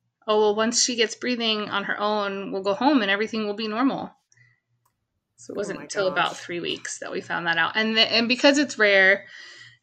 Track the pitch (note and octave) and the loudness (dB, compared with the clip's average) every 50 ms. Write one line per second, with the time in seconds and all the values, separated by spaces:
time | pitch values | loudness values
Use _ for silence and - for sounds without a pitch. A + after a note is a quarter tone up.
0 | _ _ _ _ _ - G#3+ G#3+ G#3+ G#3+ G#3 G#3+ A3 A#3 A#3+ - - - B3 A3+ | _ _ _ _ _ 0 2 4 4 4 2 2 0 0 2 0 0 0 2 0
1 | A3+ G#3+ - - - A#3+ B3 A#3 A#3 A3 A3 G#3+ G#3 - - G3+ G3 G3 - - | 0 -2 -2 -4 -4 -4 -2 -2 -2 -2 -2 -2 -4 -4 -4 -4 -4 -4 -4 -2
2 | G#3 G#3 G#3+ G#3+ G3+ G3+ G3 G3 G3 F3+ F3 G3 F#3+ G3+ G3 - A#3+ C#4 D#4 C4 | -2 0 0 0 -2 -2 -4 -6 -6 -6 -6 -4 -2 -2 -2 2 2 4 4 4
3 | G#3 G3 G3 G3+ A3 G#3+ - A3 G#3+ G#3 G#3 G3+ A3+ G#3+ G#3+ A3 C4 C4+ G3 - | 4 2 2 0 0 -2 -2 -4 -4 -4 -4 -4 -4 -4 -2 0 0 0 0 -2
4 | - F#3 - _ _ _ _ _ _ _ _ _ _ _ _ _ _ _ _ _ | -6 -10 -12 _ _ _ _ _ _ _ _ _ _ _ _ _ _ _ _ _
5 | _ _ _ _ _ _ _ - - - - G3 G#3 G3 F#3 D3+ D3 C#3+ - G#3+ | _ _ _ _ _ _ _ -20 -16 -12 -8 -8 -6 -6 -8 -8 -10 -8 -6 -2
6 | G3 F#3 F#3 F3 E3 - E3 - - - F3 F3 E3 D#3 - - - - - - | -2 0 0 0 0 0 -2 -6 -10 -10 -8 -6 -6 -6 -6 -6 -8 -10 -12 -10
7 | - - - F#3 - - E3+ E3 E3+ E3+ E3 E3 E3 D#3 - A3 A3 A3 A3 A3 | -10 -8 -8 -8 -6 -6 -6 -4 -2 -2 0 0 0 0 0 0 0 2 2 2
8 | A3+ - - A3 A#3+ A3+ B3+ B3 - C#4+ C#4 C#4+ D4 - - - G#3+ G#3 G3+ G3 | 2 2 2 0 0 0 0 4 4 4 6 4 2 0 0 2 4 4 6 6
9 | F#3+ F#3+ G3 G3 - - - - - - - - - - - _ | 6 6 4 4 0 -6 -18 -20 -20 -20 -20 -20 -20 -20 -20 _